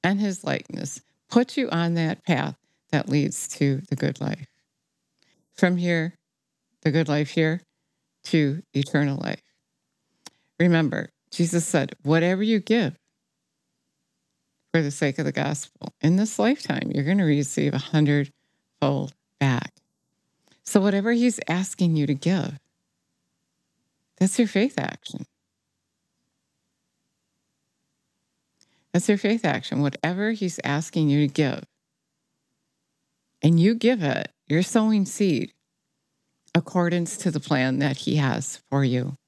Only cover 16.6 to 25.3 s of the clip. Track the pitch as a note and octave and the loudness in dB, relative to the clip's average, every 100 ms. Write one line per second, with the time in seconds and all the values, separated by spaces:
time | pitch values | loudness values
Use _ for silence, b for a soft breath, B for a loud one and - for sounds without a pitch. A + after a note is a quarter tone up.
16.6 | - - - - C#3 G3 E3+ C#3+ C3+ - | -2 -4 -2 -2 0 2 4 2 0 -2
17.6 | D3 C3 - D#3 D3 D3 C#3 _ _ _ | -2 -2 -2 2 4 2 -2 _ _ _
18.6 | _ _ C#3+ C#3 C#3 - _ _ C3+ A#2+ | _ _ -2 0 -4 -12 _ _ 0 0
19.6 | - _ _ _ _ _ _ _ _ b | -4 _ _ _ _ _ _ _ _ b
20.6 | - G#3 G3 G3 G3+ A#3+ A#3+ A3 - E3+ | 0 2 4 2 0 2 2 0 -4 -4
21.6 | F#3+ - F3+ D#3+ C#3+ C#3+ - F#3 - D3 | -4 -2 0 2 0 0 0 -2 -2 -10
22.6 | _ _ _ _ _ _ _ _ _ _ | _ _ _ _ _ _ _ _ _ _
23.6 | _ _ _ _ _ _ F#3+ - A3+ G3 | _ _ _ _ _ _ 0 2 0 2
24.6 | B3 - - - - - - | 0 -2 -8 -10 -14 -14 -14